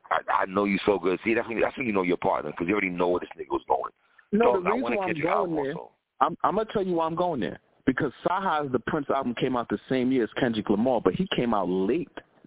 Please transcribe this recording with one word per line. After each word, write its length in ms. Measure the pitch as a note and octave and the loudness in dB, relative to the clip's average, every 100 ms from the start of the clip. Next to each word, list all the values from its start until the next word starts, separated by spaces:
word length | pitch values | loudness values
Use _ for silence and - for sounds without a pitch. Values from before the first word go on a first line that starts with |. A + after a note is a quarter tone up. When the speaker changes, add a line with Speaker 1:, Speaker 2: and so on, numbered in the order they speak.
| - | -4
Speaker 1:
I, 320 | D#2+ - - | -2 0 0
I 20 | |
know 200 | G2 F#2+ | 0 0
you 140 | G2+ F#2+ | 2 2
so 140 | - F#2+ | 2 2
good. 200 | F2 F2+ | 2 0
See, 80 | A2+ | 0
that's 160 | A2+ A2 | -2 -2
when, 100 | A2 | -2
that's 180 | - - | -2 -2
when 80 | B2+ | -2
you 60 | |
know 80 | G2 | 0
your 160 | F2+ F2 | 0 0
partner, 340 | F#2+ D2+ D2 | 0 -2 -4
'cause 140 | D2+ F2 | -4 -2
you 60 | |
already 160 | G#2 F#2+ | 0 0
know 180 | F2 F2+ | 0 0
where 120 | F2 | 0
this 100 | D#2+ - | -4 -12
nigga 120 | C#2+ | -6
was 140 | C2+ C2 | -6 -2
going. 260 | C2 A1 - _ _ _ | -4 -4 -14 _ _ _
Speaker 2:
No, 220 | G#3 B3 | 2 4
Speaker 1:
Dog, 120 | G3 | 2
Speaker 2:
the 40 | F3+ | 2
Speaker 1:
I 40 | |
Speaker 2:
reason 100 | A#3+ | 0
Speaker 1:
wanna 140 | A#3+ A3+ | 0 -2
Speaker 2:
why 60 | |
I'm 40 | F#3 | -2
Speaker 1:
Kendrick 160 | E3 | -2
Speaker 2:
going 120 | D#3+ E3+ | 0 0
Speaker 1:
album 200 | F3 D#3 | 0 -2
Speaker 2:
there, 160 | C#3 | -4
Speaker 1:
also. 180 | C3+ A#2 _ _ - | -6 -12 _ _ -2
Speaker 2:
I'm, 160 | C#3+ F3 | -2 0
I'm 120 | C#3 F#3 | 0 0
gonna 120 | A3 | 0
tell 100 | A3 | -2
you 100 | F#3+ | 0
why 120 | E3+ D#3+ | 0 0
I'm 80 | |
going 260 | E3 F3+ C#3+ | 0 -2 -2
there. 200 | E2+ - _ _ - | -4 -6 _ _ -2
Because 260 | C3 D3 - | 0 -2 -2
Sci-Hi's 460 | E3+ F#3 G3 D3+ D3 | -2 0 0 0 0
The 80 | B2 | -2
Prince 260 | - D#3+ C#3 | 0 -2 0
album 240 | C3+ C3 A#2 | 0 -2 -2
came 160 | C3 B2+ | 0 0
out 120 | A2+ | -2
the 100 | G#2 - | -4 -2
same 240 | C3 B2 | 0 2
year 120 | C3 | 2
as 60 | A2 - | 0 0
Kendrick 300 | B2+ A2 G2 | 0 0 2
Lamar, 320 | G2+ B2+ A#2 | 2 2 2
but 140 | F#2 | 2
he 120 | F#2 F#3+ | 0 -2
came 200 | - A#2+ | -2 0
out 140 | G#2+ F2+ | 0 0
late 400 | F#2 F#2+ E3 - - - _ | 0 0 -2 -4 -12 -20 _